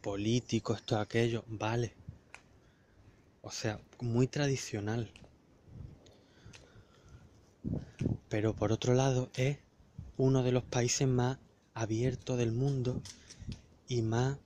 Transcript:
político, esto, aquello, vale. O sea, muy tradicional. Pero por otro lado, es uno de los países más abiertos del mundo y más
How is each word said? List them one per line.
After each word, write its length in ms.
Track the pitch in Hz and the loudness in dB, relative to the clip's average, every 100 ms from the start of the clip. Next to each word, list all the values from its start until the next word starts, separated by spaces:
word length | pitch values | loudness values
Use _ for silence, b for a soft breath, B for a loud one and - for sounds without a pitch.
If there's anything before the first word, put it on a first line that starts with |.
político, 720 | 110 101 104 123 - 113 - | -4 -2 0 0 2 -2 0
esto, 240 | 110 - 107 | -4 -2 -2
aquello, 440 | 107 117 117 113 113 | 0 0 0 -2 -8
vale. 460 | 107 107 120 117 - - - _ - - - b b b b b b - _ | -6 -2 -2 -4 -8 -18 -18 _ -20 -20 -20 b b b b b b -20 _
O 80 | - | -12
sea, 300 | - 113 104 - - | -6 -4 -6 -12 -8
muy 280 | 120 117 131 | 0 2 2
tradicional. 840 | 147 143 131 - 110 104 117 107 - - - _ - - - - - - B B B B B B B B B B B B - - _ - - - - - - - | 2 0 -2 -4 -4 -2 -4 -4 -10 -20 -20 _ -20 -20 -16 -16 -16 -20 B B B B B B B B B B B B -20 -20 _ -6 -6 -8 -4 -2 -2 -2
Pero 260 | 110 107 | 0 2
por 180 | 104 104 | 2 2
otro 220 | 110 120 | 2 4
lado, 360 | 123 135 127 127 | 4 4 2 0
es 240 | - 131 143 _ _ - - - - | 0 0 -2 _ _ -20 -18 -12 2
uno 260 | 131 135 | 4 4
de 100 | 127 | 4
los 100 | 123 | 2
países 460 | - 123 120 - 135 | 0 0 0 2 2
más 300 | 123 123 131 - _ _ | 4 2 -2 -12 _ _
abiertos 640 | - 110 110 127 127 - 127 | -6 -2 0 0 -2 -4 0
del 140 | 117 | 0
mundo 500 | 113 139 135 123 - - B B B B B B - - | 2 0 0 -2 -2 -8 B B B B B B -20 -4
y 140 | 123 | 0
más 360 | 110 117 131 143 | 2 2 2 -2